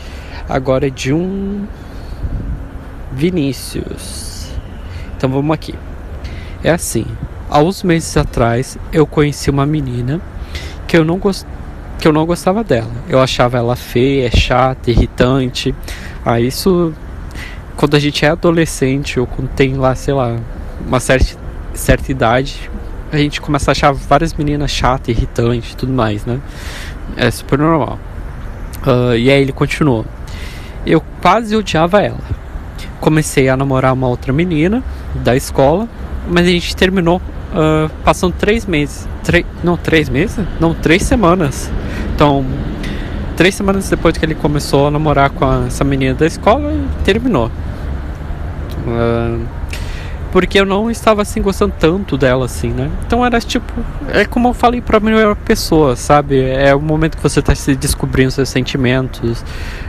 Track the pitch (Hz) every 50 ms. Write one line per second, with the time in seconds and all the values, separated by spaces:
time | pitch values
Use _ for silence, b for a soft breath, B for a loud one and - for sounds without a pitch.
0 | B B B B B B B B B B - 135 131 135 131 131 143 139 131 -
1 | - 131 147 165 180 185 196 196 196 196 202 202 202 208 B B B B B B
2 | B B B B B B B B - - - - - - - - - - - -
3 | - - 131 131 151 185 185 175 139 139 123 - - - - - - - - -
4 | - - - - - - - - - - - - - - - - - B B B
5 | B B B - - 131 131 139 143 151 156 - - - - - - - - -
6 | - - - - B B B B B B B B - 147 160 175 - - - 117
7 | 104 - 113 - - - - - - - - 147 151 180 196 - - 180 165 165
8 | - - - 156 147 - - - 123 117 117 120 - - - - - - - 160
9 | 147 147 - 156 147 147 139 - - 151 143 143 139 147 156 151 139 127 120 123
10 | 120 127 151 175 - - - B B B B B B B B B B - - 165
11 | 156 160 175 196 - 202 190 - - - - - - - - - - - - -
12 | - 165 151 156 156 165 175 - - 185 190 220 226 185 135 113 110 113 120 113
13 | - - - 131 131 127 - - 127 123 127 123 117 117 123 - - - - 123
14 | 123 139 139 139 123 113 - - - - 127 123 127 131 131 - - 123 117 113
15 | 123 - - - 123 123 131 139 127 123 - - - 131 139 - B B B B
16 | B B B B B 123 117 117 117 127 - - - 196 180 175 170 160 151 -
17 | - - - - - - B B B B B B B - - - - 143 151 147
18 | 143 147 139 - 156 147 165 170 - 175 165 170 160 - - - 139 131 135 139
19 | 143 - - 135 123 - - - 131 131 - - 139 131 131 135 131 131 127 -
20 | - 143 139 139 123 117 117 117 113 - - - - - - - - - 123 123
21 | - - 131 131 - - - - - - - - - - - - - - 131 127
22 | - - 135 127 123 110 117 131 135 - - - - - - - - - - -
23 | - - - 147 147 147 - - - - 147 135 - - 139 - - 147 139 131
24 | - - 143 143 165 160 - - 147 147 147 147 147 135 - - - 123 127 139
25 | - - 117 113 - - - - 117 117 120 117 117 - - - - 127 131 127
26 | 110 110 104 107 - 123 120 139 - B B B B B B B B B B B
27 | - - - - 123 120 - - - - 139 135 151 165 165 151 120 - - -
28 | - - - - - - - - - - - - - - - - - 135 123 123
29 | 123 123 120 117 117 131 139 139 139 135 131 - 147 139 - - 160 143 123 110
30 | 107 - - - - B B B B B B B B B B B B - 170 160
31 | - - - - - 180 190 226 233 208 214 220 202 - - 156 165 175 190 208
32 | 165 120 113 - - - - - - - - - - - - B B B B -
33 | - 156 156 156 156 - - 147 131 131 131 131 139 139 131 127 127 131 131 131
34 | 131 127 123 117 - 135 131 151 175 185 165 147 156 185 220 254 262 B B B
35 | B B B - 127 110 123 135 - - - - 135 135 160 196 233 226 - -
36 | - - - - - - 175 175 175 175 180 175 - - - - 190 185 185 190
37 | 170 165 175 185 - - - - - - - 160 156 156 156 156 156 156 - -
38 | - 175 156 - - 180 160 - - 196 220 233 - 190 170 147 147 139 - -
39 | - - - - - - 160 175 165 - - - - 175 170 - - 156 160 160
40 | 147 135 123 135 180 233 - - 180 - - - 160 165 156 - - 143 160 208
41 | - - 277 247 202 165 175 190 160 135 - - - - - - B B B B
42 | B B - - 151 147 139 139 135 131 135 135 - - - - B B B B
43 | B B B B B - - - 165 190 190 - 208 196 196 196 190 - 175 156
44 | - 170 160 - - 160 151 - - 151 147 143 - - - 139 139 147 147 147
45 | 156 151 143 139 139 139 - - 147 131 131 127 123 123 - - 135 139 139 135
46 | 135 131 131 131 156 160 - - - 196 226 285 294 294 311 294 285 262 - -
47 | - 196 196 226 240 262 202 127 113 113 - - - B B B B B - -
48 | - - - - - - - - - - - - - - - - - 123 117 117
49 | 117 117 117 117 117 117 117 117 113 110 - - - - B B B B B B
50 | B B B B B - - 185 180 - - 196 196 196 185 202 220 233 226 -
51 | - 226 214 202 208 - - 220 208 196 190 - 208 196 - - - 156 175 202
52 | 196 - - 135 139 127 123 131 127 120 - - - 120 120 127 131 151 170 -
53 | - - 233 240 247 247 240 233 - - - 247 - - - - - - - -
54 | - - - - 208 - - 247 233 247 240 - - 233 240 247 - - - 214
55 | 202 220 220 220 220 208 208 - - - 220 - - - 170 156 151 135 120 -
56 | - - 147 147 143 143 139 131 131 131 131 131 139 139 139 143 151 156 156 156
57 | 160 160 - - - 147 - 151 139 - - - - - 135 131 139 131 - -
58 | - 135 127 131 131 131 - 139 131 - - 135 123 - - 139 127 120 127 131
59 | 131 123 - - 117 117 117 - - B B B B B B B B